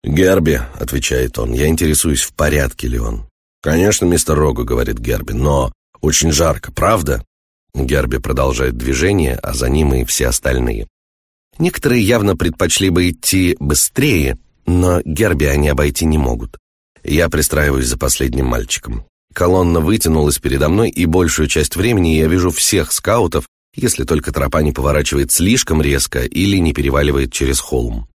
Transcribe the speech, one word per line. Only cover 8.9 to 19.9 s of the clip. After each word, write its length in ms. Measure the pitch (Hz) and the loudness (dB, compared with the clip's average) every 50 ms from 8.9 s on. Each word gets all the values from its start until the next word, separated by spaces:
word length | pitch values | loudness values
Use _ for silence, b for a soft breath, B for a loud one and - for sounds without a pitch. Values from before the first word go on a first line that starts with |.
| 67 67 80 95 101 95 78 67 60 | -2 0 0 2 2 2 0 0 -2
а 180 | - - - - | -4 -6 -6 -4
за 140 | - 62 62 | -2 -2 0
ним 240 | 67 76 78 69 65 | 2 2 2 2 2
и 100 | 65 60 | 0 0
все 240 | - - - 65 62 | -2 -2 -2 -2 -2
остальные. 600 | 60 - - 65 65 64 60 60 57 52 57 - _ _ _ _ _ _ _ _ _ _ _ _ _ - | -2 -2 -2 -2 -2 0 -2 -2 -4 -6 -8 -12 _ _ _ _ _ _ _ _ _ _ _ _ _ -2
Некоторые 440 | 156 180 - - - 147 123 123 | -2 -2 -2 -2 0 0 2 2
явно 340 | 104 95 120 117 101 101 95 | 2 2 2 2 2 0 0
предпочли 540 | 82 - 85 - - 95 85 - - 98 95 | 0 -2 -4 -2 -2 -2 -2 0 0 0 2
бы 200 | 85 90 90 90 | 2 2 2 0
идти 460 | 85 - - - - 95 92 87 78 - | -2 -2 -4 0 0 2 2 2 0 -2
быстрее, 800 | 71 73 73 - - - _ - 131 151 113 82 71 65 60 - _ _ _ _ _ | -2 -2 0 0 0 -2 _ 0 0 2 2 2 0 -2 -4 -6 _ _ _ _ _
но 340 | - 87 90 90 90 90 87 - | 0 2 2 4 2 2 0 0
Герби 400 | - 78 73 110 104 85 67 73 | -4 -2 0 2 2 2 2 2
они 240 | 71 69 73 73 73 | 2 2 2 2 2
обойти 360 | 71 65 73 73 69 - 82 | 2 2 0 0 0 0 0
не 140 | 80 78 76 | 2 2 2
могут. 400 | 71 64 58 57 53 - - - _ _ _ _ _ _ _ _ _ | 2 0 -2 -4 -6 -12 -14 -18 _ _ _ _ _ _ _ _ _
Я 240 | - 73 80 85 78 | -2 0 0 0 0
пристраиваюсь 580 | 73 73 78 - 78 73 76 73 67 65 65 | 0 -2 -2 0 0 0 0 2 2 0 0
за 120 | 62 - 60 | -2 -4 -4
последним 480 | - 65 - - 69 65 58 67 65 | -2 -2 -2 0 -2 -2 0 -2 -2
мальчиком. 580 | 62 60 58 58 - - - - 57 55 53 - _ _ _ _ _ _ | -2 -2 -4 -4 -4 -6 -8 -6 -8 -10 -10 -10 _ _ _ _ _ _
Колонна 460 | - 90 87 92 95 90 85 85 85 | 0 2 2 4 4 4 4 2 2
вытянулась 580 | 78 82 | 2 2